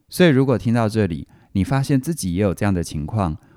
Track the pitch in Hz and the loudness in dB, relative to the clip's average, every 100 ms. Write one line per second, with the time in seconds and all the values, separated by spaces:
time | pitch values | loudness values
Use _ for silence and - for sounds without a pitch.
0 | _ - 180 131 135 113 120 117 113 110 | _ 2 4 4 2 0 0 0 0 0
1 | 101 78 - _ _ 98 90 135 135 139 | -2 -2 -10 _ _ -2 0 0 0 0
2 | 127 170 95 87 101 82 104 95 80 78 | 0 -4 -4 0 0 0 -2 -2 -4 -6
3 | 73 107 92 78 _ | -4 -2 -2 -4 _